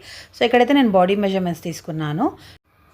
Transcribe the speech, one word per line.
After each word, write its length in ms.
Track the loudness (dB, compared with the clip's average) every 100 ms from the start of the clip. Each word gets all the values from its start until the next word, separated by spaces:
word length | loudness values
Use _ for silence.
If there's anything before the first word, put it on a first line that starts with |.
| -10 -20 -18 -4
So, 40 | 0
ఇక్కడైతే 280 | 2 4 4
నేను 120 | 4
బాడీ 200 | 4 2 2
మెజర్‌మెంట్స్ 380 | -2 -2 -2 -6 -8
తీసుకున్నాను. 580 | -10 -10 -8 -6 -4 -4 -6 -16 -20 _ _ _